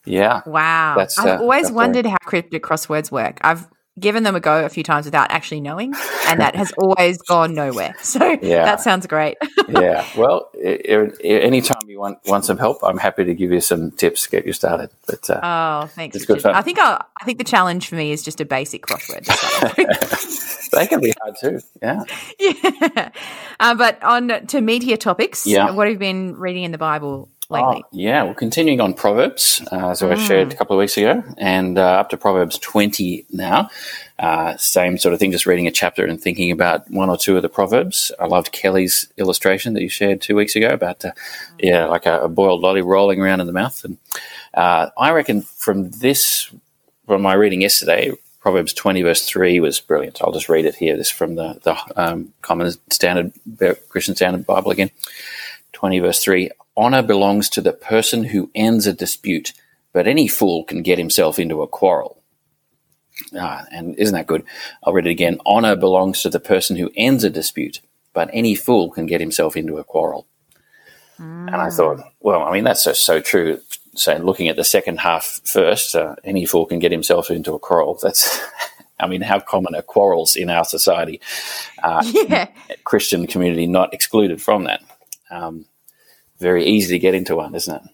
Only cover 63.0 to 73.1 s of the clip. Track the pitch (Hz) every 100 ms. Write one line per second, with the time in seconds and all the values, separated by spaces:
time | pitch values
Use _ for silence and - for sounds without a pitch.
63 | _ - - - 90 - - 87 85 80
64 | 104 90 78 80 - - - - 85 92
65 | 85 85 85 87 - 107 110 95 95 92
66 | 95 95 90 98 - 92 - 87 87 101
67 | 120 131 101 80 - - - - _ _
68 | _ 87 82 113 117 98 - 120 85 -
69 | 82 85 80 - 80 82 80 76 - 80
70 | 80 69 - _ _ _ _ _ _ _
71 | _ - 160 - - 90 80 87 80 67
72 | - _ - 87 76 98 120 - - -
73 | -